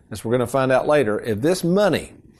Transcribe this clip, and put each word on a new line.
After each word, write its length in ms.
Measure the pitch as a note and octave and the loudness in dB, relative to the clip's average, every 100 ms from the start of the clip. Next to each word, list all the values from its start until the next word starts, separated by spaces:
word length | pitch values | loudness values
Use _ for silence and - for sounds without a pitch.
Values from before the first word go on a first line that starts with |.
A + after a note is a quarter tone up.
| _ | _
as 120 | G#2+ | -10
we're 60 | A2+ | -2
gonna 160 | B2+ A#2 | -2 0
find 240 | C3+ C3 | 0 2
out 160 | B2+ D3 | 2 2
later, 340 | D3+ G#2+ G#2 | 2 2 -2
if 200 | - G#2 | -4 -2
this 240 | D3+ F#3 | -2 0
money, 480 | E3+ F#3+ G3+ A2+ - - - | 0 2 2 0 -4 -16 -20